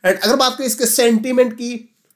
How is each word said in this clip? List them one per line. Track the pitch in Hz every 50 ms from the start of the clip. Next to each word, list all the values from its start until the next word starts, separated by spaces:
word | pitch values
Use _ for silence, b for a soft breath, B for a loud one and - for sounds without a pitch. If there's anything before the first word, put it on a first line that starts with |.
| B
And | 185 190 190
अगर | 196 214 247
बात | 269 262 247 -
करें | - 269
इसके | 240 214 - 247
सेंटिमेंट | 220 - - 240 233 226 220 226 254 247 254 254 233 -
की | - 240 240 240 226 - - _ _ _ _ _